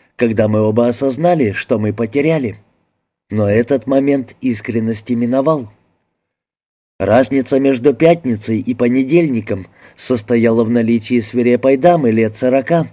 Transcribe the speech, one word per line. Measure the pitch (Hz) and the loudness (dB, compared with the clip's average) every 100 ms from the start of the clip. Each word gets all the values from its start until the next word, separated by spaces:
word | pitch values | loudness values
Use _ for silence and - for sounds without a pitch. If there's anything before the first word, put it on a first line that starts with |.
| _ | _
когда | - 117 110 107 | -4 -2 0 0
мы | 107 | 2
оба | 107 107 120 | 2 2 0
осознали, | 120 139 127 175 170 113 | 0 -4 0 0 2 0
что | 98 - 113 | -2 -4 -2
мы | 107 | -2
потеряли. | 104 110 139 151 160 120 101 _ _ _ _ _ _ - | -4 -4 -2 0 0 -2 -8 _ _ _ _ _ _ -8
Но | 107 101 | -2 0
этот | 107 120 139 135 | 2 2 -2 0
момент | 139 139 143 117 - | 0 2 0 -4 -6
искренности | 131 107 - 113 113 107 - | -4 -4 -4 -4 -4 -4 -4
миновал. | 117 120 131 139 156 110 _ _ _ _ _ _ _ _ _ _ _ _ - | -4 -2 0 0 -2 -4 _ _ _ _ _ _ _ _ _ _ _ _ -6
Разница | 95 113 131 139 123 135 | 2 2 2 0 0 0
между | 139 131 135 | 0 0 0
пятницей | 123 160 170 139 107 107 110 | 2 2 2 -2 -6 -4 -4
и | 120 | -4
понедельником | 120 123 127 131 170 160 117 104 98 92 _ - - | -2 0 0 2 2 2 -2 -4 -8 -10 _ -20 -12
состояла | - 123 - 120 113 113 | -6 -4 0 0 2 2
в | 110 | 2
наличии | 120 113 117 107 123 | 0 0 0 0 -2
свирепой | 107 123 120 120 135 135 | -2 -2 2 2 2 2
дамы | 170 170 123 | 4 4 2
лет | 110 110 107 | 2 0 -2
сорока — | 127 135 135 170 139 | 0 0 2 0 -2